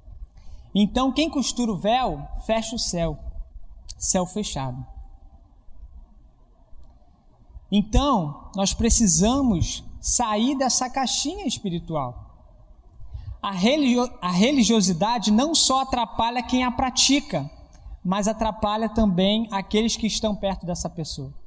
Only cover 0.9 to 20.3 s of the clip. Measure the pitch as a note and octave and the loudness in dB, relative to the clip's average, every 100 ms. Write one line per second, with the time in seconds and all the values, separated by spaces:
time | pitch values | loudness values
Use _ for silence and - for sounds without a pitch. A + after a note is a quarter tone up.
0.9 | B3+ C4+ B3+ D#4+ D4 - - A#3 F3 G3 | 2 0 2 0 0 -2 -2 -2 0 0
1.9 | B3+ A#3 C#3+ D3 - - A3+ A3 A#3 - | 2 0 -4 -8 -8 -2 -2 -2 -4 -2
2.9 | F3 E3 D3+ - - - - - - - | 0 -2 -4 -8 -10 -12 -14 -16 -16 -16
3.9 | - - F#3+ F3+ G#3+ G3+ C#3+ C3 C3 B2 | -4 0 0 0 -4 -4 -4 -6 -6 -12
4.9 | - - - - - - - - - - | -14 -18 -20 -20 -20 -20 -20 -18 -16 -16
5.9 | - - - - _ _ _ - - - | -18 -20 -20 -20 _ _ _ -20 -18 -18
6.9 | - - _ _ _ - - - G3+ G#3 | -20 -20 _ _ _ -20 -16 2 2 4
7.9 | B3 C#4+ A3 D3 - - F#3+ G3 - A3+ | 4 4 2 0 -6 -8 -2 -2 2 4
8.9 | - G#3+ E3 G#3 C4+ B3+ E3 B2+ - - | 4 4 4 4 2 2 2 0 -4 -12
9.9 | - - - A3+ G#3+ B3 C4+ B3+ - B3+ | -8 -2 0 2 2 0 2 0 0 -2
10.9 | C4+ B3+ - C#4+ G4 C4+ - F#3+ E3+ E3+ | -2 -2 -2 -4 -4 -6 -4 -4 -6 -4
11.9 | D#3 B2 - - - - - - - - | -4 -4 -10 -18 -20 -20 -20 -20 -20 -20
12.9 | - - - - - G3+ F#3 G#3+ D4+ C4 | -18 -14 -12 -12 -8 -6 0 2 4 4
13.9 | A#3+ B3 - F3+ F3+ A#3+ C#4+ G3+ A3+ F#3 | 2 0 -4 -2 4 4 4 4 4 2
14.9 | D#3+ G#3 A#3+ G3+ G#3+ D4+ D#4 - C4 B3+ | 2 0 0 2 2 4 4 4 2 0
15.9 | A#3+ A3+ - A3+ B3 B3 B3+ B3 B3 C4 | -2 -2 0 0 -2 0 0 0 0 -2
16.9 | - - C#4 - D#3+ C#3 - - - - | 2 4 2 0 -6 -6 -12 -20 -20 -18
17.9 | - F3+ G3 G3+ A3 A3 - G#3 G#3+ A3 | -6 -2 0 0 0 -2 0 -2 0 0
18.9 | A3+ G#3+ F3 G3 G#3+ A3+ G3 - G#3 A3+ | 2 4 4 4 2 0 -4 0 2 2
19.9 | - G#3+ - G#3+ | 0 -2 0 -2